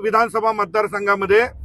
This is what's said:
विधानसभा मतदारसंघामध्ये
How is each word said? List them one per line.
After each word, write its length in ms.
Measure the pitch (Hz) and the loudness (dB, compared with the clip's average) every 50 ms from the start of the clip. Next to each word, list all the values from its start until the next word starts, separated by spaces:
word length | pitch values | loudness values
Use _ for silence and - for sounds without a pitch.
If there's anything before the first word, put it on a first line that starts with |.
| 202 | -4
विधानसभा 480 | 220 208 220 233 226 - 226 214 220 | 0 2 2 0 0 0 -2 0 0
मतदारसंघामध्ये 960 | 220 214 202 170 185 214 208 202 196 202 202 202 202 196 196 185 202 220 247 - - - | 0 -2 -2 -2 0 -2 -2 -2 -4 -4 -2 -2 0 0 2 2 4 4 4 2 -2 -10